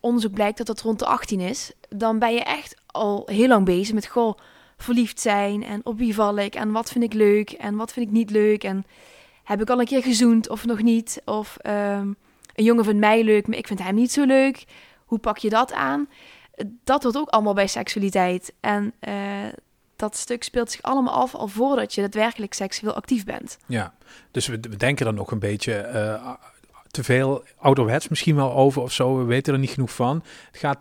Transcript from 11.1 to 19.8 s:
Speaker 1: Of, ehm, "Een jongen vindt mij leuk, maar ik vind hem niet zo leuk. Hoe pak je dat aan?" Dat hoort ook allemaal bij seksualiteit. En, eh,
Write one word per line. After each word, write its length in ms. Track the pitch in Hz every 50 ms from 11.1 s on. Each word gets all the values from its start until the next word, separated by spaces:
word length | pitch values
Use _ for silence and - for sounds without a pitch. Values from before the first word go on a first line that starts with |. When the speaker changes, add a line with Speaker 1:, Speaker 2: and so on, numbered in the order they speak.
| - - -
Speaker 1:
Of, 320 | - 208 214 208 - - -
ehm, 460 | - - 208 208 202 202 202 202 202 196 202 - _ _ _ _ - - _
"Een 100 | - 214
jongen 200 | 233 233 233 220
vindt 160 | 214 208 208
mij 240 | 214 214 220 226 226
leuk, 220 | 220 214 208 208
maar 120 | - 226 -
ik 80 | 226
vind 160 | - 208 180 185
hem 120 | 185 196
niet 180 | 214 247 240 -
zo 120 | 285 285
leuk. 400 | 262 269 269 269 269 262 - - - - - - - _ _ _
Hoe 140 | - 233 214
pak 200 | - 220 208 -
je 100 | - 214
dat 240 | 220 226 254 - -
aan?" 360 | - 269 262 277 285 285 - _ - - - - - - _ _ - 214 202 233 - _
Dat 180 | - 269 285 277
hoort 140 | 247 226
ook 120 | 285 302 -
allemaal 260 | - 220 208 208 202
bij 120 | 202 196
seksualiteit. 840 | 196 - 233 208 - - 208 196 196 185 196 180 180 180 185 - - - _
En, 320 | - - 208 208 202 214 - _
eh, 140 | - - 202 202 202 202 202 202 202 - - - - _ _ _